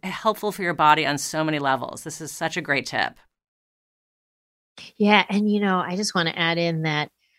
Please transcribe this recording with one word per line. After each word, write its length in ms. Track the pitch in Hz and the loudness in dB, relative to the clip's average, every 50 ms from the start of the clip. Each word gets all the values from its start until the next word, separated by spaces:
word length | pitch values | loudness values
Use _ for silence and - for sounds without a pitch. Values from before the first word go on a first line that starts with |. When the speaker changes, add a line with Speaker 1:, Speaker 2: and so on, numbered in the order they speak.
Speaker 1:
helpful 500 | - 190 - - - 220 214 - - 208 | -10 -10 -8 -2 -2 -2 -2 -2 -4 -6
for 120 | 196 - 190 | -6 -4 -4
your 100 | 175 165 | -4 0
body 320 | 160 156 151 151 156 151 | 4 6 6 6 6 4
on 140 | 135 147 139 | 0 -2 -2
so 240 | - - - 156 156 | -4 -4 -2 -2 -2
many 160 | 156 156 147 | 0 -2 -2
levels. 440 | 143 135 135 123 - - - - - | 0 0 0 0 -2 -8 -12 -12 -12
This 160 | 160 147 - | -14 -12 -12
is 120 | 160 139 | -12 -12
such 260 | - - 165 160 - 180 | -10 -6 -6 -4 -4 -4
a 40 | |
great 260 | 143 - 143 131 110 - | -2 0 -2 -2 -2 -4
tip. 260 | - 113 82 - - _ _ _ _ _ _ _ _ _ _ _ _ _ _ _ _ _ _ _ _ _ _ _ _ _ _ _ _ _ _ _ _ - - - _ - | -2 -2 -2 -2 -4 _ _ _ _ _ _ _ _ _ _ _ _ _ _ _ _ _ _ _ _ _ _ _ _ _ _ _ _ _ _ _ _ -20 -20 -18 _ 0
Speaker 2:
Yeah. 260 | 208 208 208 202 180 - | 4 6 6 6 4 4
And, 220 | 196 208 214 214 | 0 0 2 2
you 80 | 208 208 | 0 2
know, 180 | 208 196 185 180 | 2 2 2 0
I 180 | - 175 180 | 0 -2 -4
just 200 | 190 214 - - | -4 -4 -2 0
wanna 180 | 185 165 165 - | 0 0 0 0
add 220 | - 170 165 170 170 | 0 0 0 0 0
in 240 | 170 170 165 160 | 0 0 0 0
that, 300 | 160 160 151 151 147 - _ _ _ _ _ | -2 0 0 -2 -2 -4 _ _ _ _ _